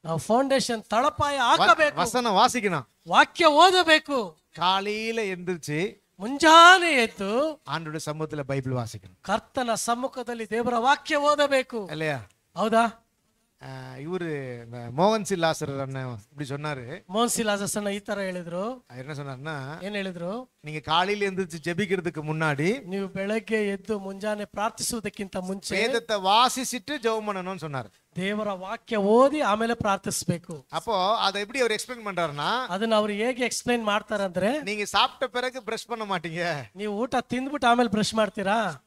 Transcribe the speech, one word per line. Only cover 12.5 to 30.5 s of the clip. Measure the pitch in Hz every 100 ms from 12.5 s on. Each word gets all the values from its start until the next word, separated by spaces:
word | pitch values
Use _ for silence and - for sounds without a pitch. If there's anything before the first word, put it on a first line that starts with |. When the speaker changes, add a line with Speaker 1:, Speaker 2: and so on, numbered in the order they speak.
| 165
Speaker 1:
ಹೌದಾ? | 214 226 101 - _ _ _ _ _ _
Speaker 2:
ಆ, | 135 131 127 131
ಇವ್ರು, | 147 185 170 147 131 120
இந்த | 117 120 120 127
மோகன் | 190 220
சி | 196 190
லாசர் | 165 156 143 139
அண்ணன் | 135 135 131 117 -
இப்படி | 143 139
சொன்னாரு. | 143 151 139 120 170 _
Speaker 1:
ಮೋಹನ್ | 196 240
ಸಿ | 233
ಲಾಸರ್ | 220 202 202 214
ಅಣ್ಣ | 208
ಈ | 202
ತರ | 202 202
ಹೇಳಿದ್ರು. | 190 180 170 175 208 254 _
Speaker 2:
அவர் | 123 131
என்ன |
சொன்னாருன்னா, | 143 143 127 147 151 131 160
Speaker 1:
ಏನ್ | 180
ಹೇಳಿದ್ರು? | 208 190 175 170 220 254 _
Speaker 2:
"நீங்க | 147 156
காலையில | 151 165 185 208 202
எந்திரிச்சு | 185 190 165
ஜெபிக்கிறதுக்கு | 156 170 196 185 175 156
முன்னாடி | 151 156 160 139 160 254
Speaker 1:
ನೀವು | 196 196 190
ಬೆಳಗ್ಗೆ | 190 196 220 220 220 208
ಎದ್ದು | 202 190 214
ಮುಂಜಾನೆ | 196 196 214 214 208
ಪ್ರಾರ್ಥಿಸುವುದಕ್ಕಿಂತ | - 202 - 226 233 208 - 196 196
ಮುಂಚೆ | 185 196 - 202
Speaker 2:
வேதத்தை | 226 233 233 214
வாசிச்சுட்டு | 190 214 247 - 254 247 196
ஜெபம் | 294 226 220 214
பண்ணணும்னு" | 196 180 190
சொன்னாரு. | 156 139 120 _ _ -
Speaker 1:
ದೇವರ | 185 208 208
ವಾಕ್ಯ | 190 185 226 - 220
ಓದಿ | 196 226 277 302
ಆಮೇಲೆ | 240 214 226
ಪ್ರಾರ್ಥಿಸ್ಬೇಕು. | 233 214 196 - - - 175 -